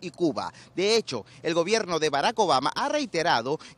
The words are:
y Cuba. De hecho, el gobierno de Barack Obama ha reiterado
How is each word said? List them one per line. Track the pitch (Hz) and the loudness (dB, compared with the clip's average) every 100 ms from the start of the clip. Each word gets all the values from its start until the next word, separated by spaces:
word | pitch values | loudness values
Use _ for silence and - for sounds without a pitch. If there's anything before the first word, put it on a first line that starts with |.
y | 180 | -12
Cuba. | - 170 104 92 - - - | -2 0 0 -6 -10 -12 -2
De | 196 226 | 2 2
hecho, | - 117 - - | 0 -8 -10 -8
el | 156 | -2
gobierno | 170 170 220 185 165 | 0 0 0 0 -2
de | 151 | 0
Barack | 139 190 226 | 2 0 2
Obama | 190 131 143 - | 2 4 2 -2
ha | 262 | -2
reiterado | 302 262 165 165 131 120 156 - | -2 -2 -2 2 2 0 -6 -8